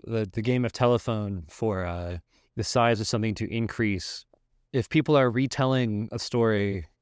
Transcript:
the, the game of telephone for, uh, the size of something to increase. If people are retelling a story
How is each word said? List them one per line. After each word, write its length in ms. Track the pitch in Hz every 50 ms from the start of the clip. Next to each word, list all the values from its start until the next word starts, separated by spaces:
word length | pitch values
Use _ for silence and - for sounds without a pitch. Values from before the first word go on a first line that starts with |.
| -
the, 240 | - 113 113 107 95
the 100 | - 117
game 220 | 107 123 123 127 123
of 60 | 110
telephone 760 | - - 127 120 123 113 - 123 113 107 104 101 101 92 80 76
for, 360 | - - 110 110 98 92 90
uh, 320 | 87 87 87 87 87 90 85 - _ _ _ _ _ -
the 80 | 117 -
size 360 | - - 127 117 117 117 104
of 60 | 107 -
something 260 | - 107 110 110 101
to 160 | - 110 - -
increase. 720 | 113 113 101 - - 113 104 98 87 - - - - - _ _ _ _ _ _ _ _ _ -
If 160 | 127 110 -
people 260 | - 156 151 - 151 139
are 120 | 131 123
retelling 800 | 107 127 139 123 - - 135 131 131 127 123 113 104 104 113 -
a 80 | - 117
story 640 | - - - 120 113 110 107 101 101 101 98 90 78 - _ -